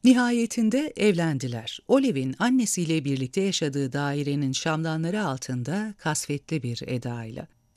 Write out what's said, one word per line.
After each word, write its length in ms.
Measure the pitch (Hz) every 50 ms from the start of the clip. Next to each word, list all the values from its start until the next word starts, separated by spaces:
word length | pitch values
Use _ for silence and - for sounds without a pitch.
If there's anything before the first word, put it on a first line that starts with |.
| -
Nihayetinde 880 | 247 254 247 247 240 240 240 233 226 - 240 226 220 214 269 302 302 - -
evlendiler. 800 | - 214 190 170 170 165 147 127 131 123 120 113 110 - - - - -
Olive'in 480 | 226 277 269 262 180 135 131 131 135 -
annesiyle 640 | 202 247 262 262 233 - - 175 175 156 160 160 131
birlikte 360 | 143 135 131 135 123 - 190
yaşadığı 520 | 190 196 180 - 160 147 135 143 139 131 123
dairenin 580 | 143 143 143 143 147 143 143 143 147 143 131
şamdanları 760 | 131 - - 165 156 160 160 160 160 156 160 165 185 214 208
altında 680 | 156 131 131 - - 131 123 120 135 165 202 214 220 202 -
kasvetli 640 | - 160 151 - - - 147 143 - - 165 151 120
bir 180 | 120 117 - - -
edayla. 600 | 127 120 - 123 120 120 117 110 117 - - - _ _ _ _ _